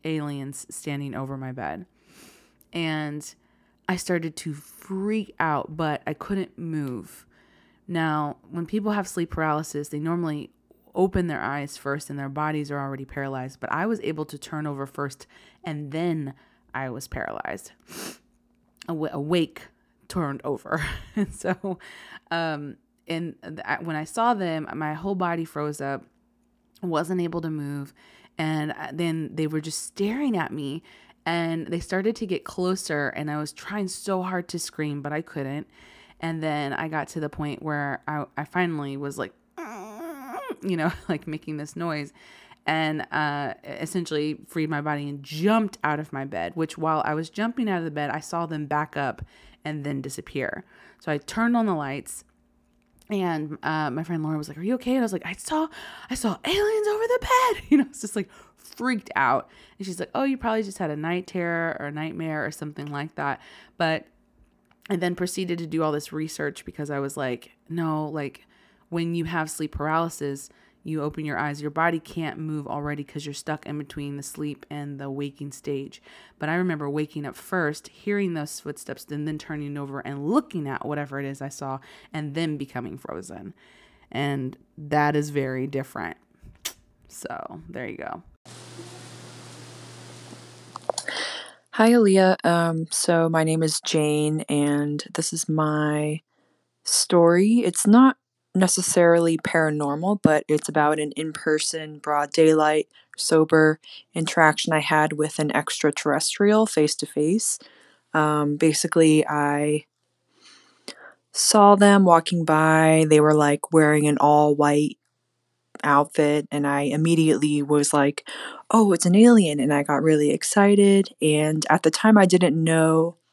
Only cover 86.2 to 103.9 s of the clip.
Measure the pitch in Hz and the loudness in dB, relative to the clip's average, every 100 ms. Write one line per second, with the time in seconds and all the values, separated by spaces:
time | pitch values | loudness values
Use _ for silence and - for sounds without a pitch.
86.2 | _ _ - - - - _ _ _ - | _ _ -20 -14 -14 -14 _ _ _ -14
87.2 | - - - - 170 - 120 - - - | -12 -10 -12 -14 -14 -12 -10 -10 -12 -12
88.2 | - _ - - - - - - - - | -16 _ -20 -20 -18 -18 -18 -18 -20 -20
89.2 | - - - - - - - - - - | -20 -20 -20 -20 -20 -20 -20 -20 -20 -20
90.2 | - - - - - - - - - - | -20 -20 -20 -20 -18 -10 -6 -6 -8 -8
91.2 | - - - - _ - 226 240 208 190 | -8 -10 -14 -20 _ 4 6 8 8 8
92.2 | 185 185 170 170 170 165 160 - - 170 | 6 6 4 4 2 0 -4 -2 2 4
93.2 | 165 160 160 160 160 - - 160 151 151 | 4 4 4 2 2 0 0 2 2 2
94.2 | 151 156 - 147 143 147 147 147 - - | 2 0 0 2 2 2 0 -4 -6 -6
95.2 | 160 165 - 156 156 151 151 151 151 156 | -4 -4 -2 0 2 2 0 0 -2 -4
96.2 | - _ _ _ _ _ - - - 180 | -10 _ _ _ _ _ -4 -2 4 6
97.2 | 170 175 208 233 185 - 202 226 262 - | 8 6 6 4 2 2 6 8 8 6
98.2 | _ _ _ 185 185 - 180 185 170 170 | _ _ _ 2 2 2 2 6 8 8
99.2 | 170 160 - 165 156 151 147 147 185 208 | 4 0 0 2 2 0 -2 -2 -2 2
100.2 | - 156 - 151 - 156 147 151 151 139 | 4 2 2 0 0 2 2 2 -2 -4
101.2 | 160 151 - 156 - 160 156 151 147 147 | -6 -4 -2 0 0 -6 -10 -10 -2 0
102.2 | 147 - 160 156 151 156 - _ _ - | 0 6 8 8 6 4 0 _ _ -8
103.2 | - 160 156 160 156 156 - | 2 4 6 6 6 4 -4